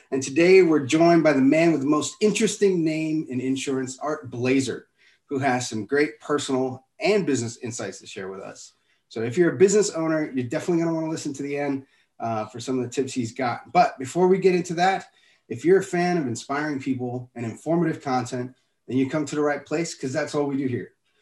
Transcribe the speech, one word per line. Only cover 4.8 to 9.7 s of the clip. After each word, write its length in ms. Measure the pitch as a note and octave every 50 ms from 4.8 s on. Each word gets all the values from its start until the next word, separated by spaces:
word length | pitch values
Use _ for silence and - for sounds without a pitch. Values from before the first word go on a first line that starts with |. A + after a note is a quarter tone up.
| - _ _ _ _ _ _ _ _
who 140 | _ D3 C3
has 320 | C#3 C3+ B2 B2+ B2 -
some 160 | A#2 A2 G2+
great 340 | - C#3 C#3+ D3+ D3 - -
personal 640 | - - D3 C#3 - - C3+ B2+ C3 C3 B2+ B2 - _ _ -
and 240 | - F3 G#3 G#3 F3+
business 320 | D3 C3+ A#2+ A#2+ A#2 - - -
insights 360 | A#2 A2 - A2+ G2 F#2+ -
to 60 | -
share 220 | G#2+ - G#2 F#2+ F#2
with 120 | F#2+ F#2+ F#2+
us. 320 | G2+ - - - - _ _ _ _ _ _ _ _
So 140 | - A#2 A2
if 160 | A#2+ A#2+ F3
you're 160 | F3 E3 C#3+
a 40 | B2+
business 300 | F#3 G3+